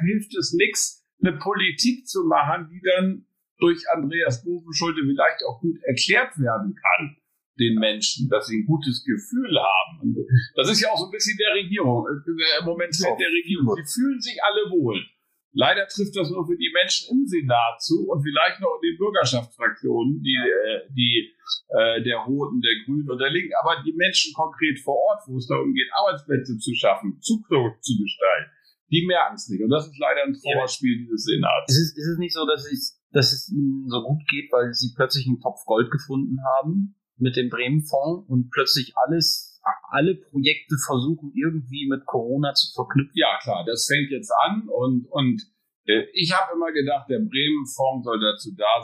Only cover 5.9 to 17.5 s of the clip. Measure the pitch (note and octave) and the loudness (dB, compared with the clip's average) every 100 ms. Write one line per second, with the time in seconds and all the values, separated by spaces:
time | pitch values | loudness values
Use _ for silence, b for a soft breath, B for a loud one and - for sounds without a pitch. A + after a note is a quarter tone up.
5.9 | B2 - G#3+ C4 D#3+ B2 A2 G2 - G2 | 0 4 4 2 0 0 0 -2 -2 0
6.9 | F2+ D3 - _ _ _ - A#2 A2 A2 | 0 -2 -10 _ _ _ 0 2 4 2
7.9 | G#2+ G#2+ - C3 G#2 A2 A2 G#2+ D#3 C3+ | 0 -2 -2 0 0 0 -2 2 2 2
8.9 | A#2+ C#3 A2+ - A#3+ B3 C#3+ - F#2+ - | -4 -2 -4 -2 -4 0 2 2 0 -2
9.9 | E3 C#3 A#2 - B2+ B - - G#3 G#3+ | -4 -2 -2 4 2 B 0 2 4 2
10.9 | G#3+ F#3 G3+ G3+ G#3 G#3+ G3+ F3+ G3+ C#3+ | 0 -4 -4 -4 0 0 0 0 0 2
11.9 | A#2+ G2+ D3 E3 E3 D#3+ D3+ E3+ E3+ F3 | 2 0 -6 -6 -2 0 0 0 -4 -2
12.9 | D#3+ F3 D#3+ F3 E3+ E3+ F3 B2 G#2 D3 | 0 0 0 0 0 0 0 2 0 -4
13.9 | - C4+ B3+ A#3 G#3+ G#3 G#3 F#3+ F3+ B2 | -2 -2 -2 -6 -2 0 0 0 0 0
14.9 | F#2+ - _ _ _ _ C#3 C3+ G3+ G3 | -2 -6 _ _ _ _ 2 2 2 -2
15.9 | G3+ G3+ G3 E3+ F3+ D#3+ E3+ E3 F3 F3+ | -4 -4 -2 -4 -4 -4 -2 -2 0 0
16.9 | - - B3 C#4 F3 C3+ | 0 0 0 2 0 2